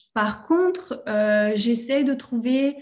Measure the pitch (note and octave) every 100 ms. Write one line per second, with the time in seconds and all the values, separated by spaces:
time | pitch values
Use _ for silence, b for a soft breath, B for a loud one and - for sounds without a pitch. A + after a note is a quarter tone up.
0 | _ A3+ G#3+ - - E4+ F#4 F4+ - -
1 | - G#3+ G#3+ G#3 G#3 G#3 A#3 A#3 - C#4
2 | C#4 C4+ - A#3+ A#3+ C4 C#4 C#4+